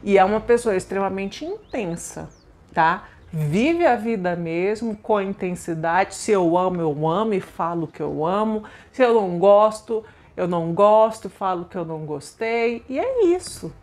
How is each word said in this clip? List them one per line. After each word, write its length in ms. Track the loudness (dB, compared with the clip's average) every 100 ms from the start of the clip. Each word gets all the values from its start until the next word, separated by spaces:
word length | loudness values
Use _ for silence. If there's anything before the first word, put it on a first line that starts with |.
E 160 | 4 4
é 80 | 6
uma 160 | 2
pessoa 340 | 2 0 2 -2
extremamente 680 | -2 -4 -4 -4 -8 -10 -10
intensa, 800 | -10 -10 -8 -6 -8 -10 -14 -16 _ _ -20 -10
tá? 300 | 0 2 0 -8 -20 -12
Vive 540 | -6 -2 0 2 4 2
a 100 | 2
vida 400 | 0 -2 -2 -4
mesmo 600 | -4 -2 -2 -2 -6 -8
com 240 | -2 -2
intensidade. 960 | -2 -4 -6 -6 -6 -4 -2 0 -2 -4
Se 160 | 0
eu 260 | 2 4 2
amo, 240 | 0 0
eu 260 | -2 -2 -2
amo 260 | 0 0
e 80 | -2
falo 460 | -6 -8 -6 -4 -8
que 140 | -8
eu 240 | -8 -4 -2
amo. 380 | -2 -2 -4 -8 -20 -20
Se 120 | 0
eu 100 | 4
não 240 | 4 2 2
gosto, 640 | 6 8 6 0 -6 -6 -6 -20 -20 -6
eu 120 | -2
não 260 | -2 -2
gosto, 560 | 4 6 6 4 0 -14
falo 360 | -6 -4 -4 -6
que 120 | -8
eu 80 | -8
não 200 | -8 -8
gostei. 760 | -10 -10 -8 -4 0 0 -2 -6
E 120 | -4
é 260 | -2 2 2
isso 480 | 2 -2 -12 -14 -14